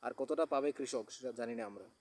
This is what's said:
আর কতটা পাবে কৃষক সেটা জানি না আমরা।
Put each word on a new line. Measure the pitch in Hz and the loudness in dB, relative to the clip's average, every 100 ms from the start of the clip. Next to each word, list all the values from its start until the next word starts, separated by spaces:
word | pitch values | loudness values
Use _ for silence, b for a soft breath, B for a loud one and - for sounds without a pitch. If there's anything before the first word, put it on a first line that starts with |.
আর | 117 123 | -4 -2
কতটা | 135 151 160 | 0 2 4
পাবে | 139 143 | 6 4
কৃষক | 143 131 127 107 | 2 0 -2 -2
সেটা | - 127 | -8 -8
জানি | 117 117 117 | -4 -4 -2
না | 107 | -4
আমরা। | 101 95 _ | -8 -14 _